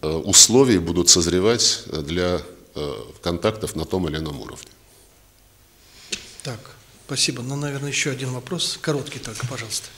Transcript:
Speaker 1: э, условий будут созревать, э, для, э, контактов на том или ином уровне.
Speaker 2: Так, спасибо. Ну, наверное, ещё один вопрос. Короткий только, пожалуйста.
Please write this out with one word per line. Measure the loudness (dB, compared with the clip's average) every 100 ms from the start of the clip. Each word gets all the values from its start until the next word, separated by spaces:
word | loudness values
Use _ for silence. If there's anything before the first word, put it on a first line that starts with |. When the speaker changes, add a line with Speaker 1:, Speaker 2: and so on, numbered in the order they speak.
Speaker 1:
э, | -2
условий | -2 4 6 8 8 8 6
будут | 4 2 6
созревать, | 6 4 4 4 4 2 0 -4
э, | -8
для, | -4 0 0 0 -4 -18 -14
э, | -8 -8 -8 -12 -8
контактов | -4 0 0 0 -6 -4
на |
том | -2 -2 -2
или | -4
ином | -6 -8
уровне. | -12 -14 -18 -20 -20 -20 -20 _ _ _ _ _ _ _ -20 -20 -14 -14 -14 -14
Speaker 2:
Так, | -12 -12 -14 -20 -20 -20 -8
спасибо. | -2 -2 -2
Ну, | -6
наверное, | -4 -4 -4 -4
ещё | -2 -2
один | -2 -4
вопрос. | -6 -6 -4 -4 -4
Короткий | -2 -2 -4 -10
только, | -10 -8 -8
пожалуйста. | -8 -8 -8 -10